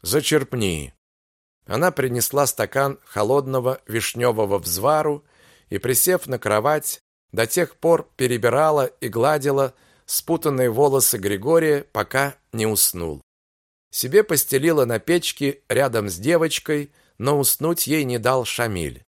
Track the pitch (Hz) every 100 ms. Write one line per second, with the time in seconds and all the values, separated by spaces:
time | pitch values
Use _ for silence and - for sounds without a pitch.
0 | 85 135 147 151 135 123 101 80 69 -
1 | _ _ _ _ _ _ - 110 180 160
2 | 131 120 113 139 139 - 107 135 139 -
3 | _ - 104 139 135 131 123 131 - 110
4 | - 120 123 110 104 98 85 87 117 156
5 | 151 147 _ _ _ _ _ 95 117 123
6 | - 180 - 123 - 107 117 151 - -
7 | _ _ _ - 113 - 160 - 165 170
8 | - _ 127 120 117 123 156 151 127 -
9 | 123 107 131 151 139 139 135 - _ _
10 | _ - - 165 160 135 127 113 143 135
11 | 117 117 98 101 110 165 160 143 - -
12 | 104 131 139 143 _ 113 110 104 - 90
13 | 85 73 _ _ _ _ _ _ _ -
14 | 127 180 208 151 - 139 156 156 123 113
15 | - 175 - - 139 139 _ 113 139 113
16 | 104 85 107 170 160 - - 151 143 _
17 | _ _ 123 147 135 - 156 170 - 156
18 | 135 123 110 131 117 - 120 95 78 62
19 | _